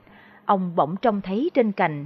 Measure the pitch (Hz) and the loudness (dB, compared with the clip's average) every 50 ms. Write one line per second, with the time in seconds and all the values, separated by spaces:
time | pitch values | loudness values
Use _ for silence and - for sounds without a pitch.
0 | _ - - - - - - - _ - 202 190 185 175 170 180 151 147 180 - | _ -20 -20 -20 -20 -20 -20 -8 _ 0 0 2 0 -2 0 0 0 0 0 0
1 | - 240 208 202 - 185 196 220 285 359 - 285 233 214 196 - 185 160 151 143 | 0 0 0 0 -4 -4 -4 -2 -2 0 2 2 2 2 2 0 0 0 -2 -4
2 | 143 | -8